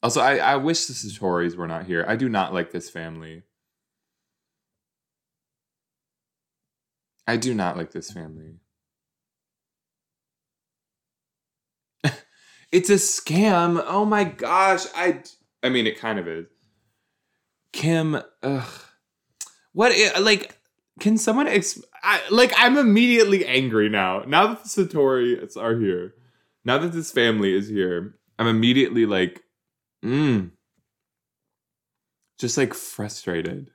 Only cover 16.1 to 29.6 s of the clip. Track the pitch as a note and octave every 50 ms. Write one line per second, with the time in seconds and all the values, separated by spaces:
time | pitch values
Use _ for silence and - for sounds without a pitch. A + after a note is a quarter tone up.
16.1 | A2 G2+ E2+ E2+ E2 E2 E2 _ _ _ _ _ _ _ _ _ _ _ _ _
17.1 | _ _ _ _ _ _ _ _ _ _ _ _ - - - D#3+ E3 E3 D#3+ D#3+
18.1 | D3+ - - - _ _ - C3 C#3 C3+ A#2+ G#2+ - - - _ _ _ _ _
19.1 | _ _ _ _ _ _ - - _ _ _ _ _ F3 A3 B3 A3 - G#3+ G3
20.1 | - F3+ G3+ G#3+ G#3+ G3 - - - _ _ _ _ _ _ _ _ - - G#3
21.1 | A3 G#3+ - - A3 B3+ D4 D#4+ - G#3 E3+ - - - - _ _ - - F#3+
22.1 | G#3+ - - - G3 A#3 B3+ B3+ - - A#3+ B3 C4 C#4+ C#4 A3+ G3+ A3 A#3+ B3
23.1 | A#3+ A#3 A3 G3+ G3+ F#3+ E3 - B2+ C3 C3+ B2+ A2 A2 G#2 G#2+ G#2+ G2+ F#2+ F#2
24.1 | F#2 G2+ A#2 C3 C#3+ E3 G3 G#3+ A#3 - - G#3+ - - F#3+ E3 - D#3 C#3 C3+
25.1 | C3 B2+ A#2+ A#2+ A#2+ - - - - - G#2 A#2 A2+ A#2 A2 G2 F2+ F2 F2+ F#2+
26.1 | _ _ _ _ _ _ _ _ _ _ _ B2 B2 C#3+ D#3+ F3 E3 E3 D#3+ -
27.1 | - C3 A#2+ A#2 A2+ G#2+ G2+ G2 F#2 G2 G2+ G#2 G#2+ G2 F#2 F2+ F2+ F2 F2+ G#2
28.1 | - _ _ _ _ - A2+ A#2 A2+ A2 A2+ A#2+ B2 C3+ C3 - A2+ A#2 A2+ G#2
29.1 | G2+ F#2+ F#2 F2 - - _ _ _ _